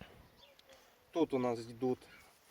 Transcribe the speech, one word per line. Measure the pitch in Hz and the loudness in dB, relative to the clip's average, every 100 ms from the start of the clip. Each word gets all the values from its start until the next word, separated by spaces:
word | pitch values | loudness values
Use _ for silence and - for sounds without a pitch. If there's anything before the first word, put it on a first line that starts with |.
| - - - - - - - - - - _ | -10 -20 -20 -20 -20 -20 -20 -20 -20 -20 _
Тут | - 156 | 0 2
у | 135 | 2
нас | 123 117 | 2 0
йдуть | 117 117 127 127 - - - - - | -6 -4 -2 -2 -6 -20 -20 -20 -20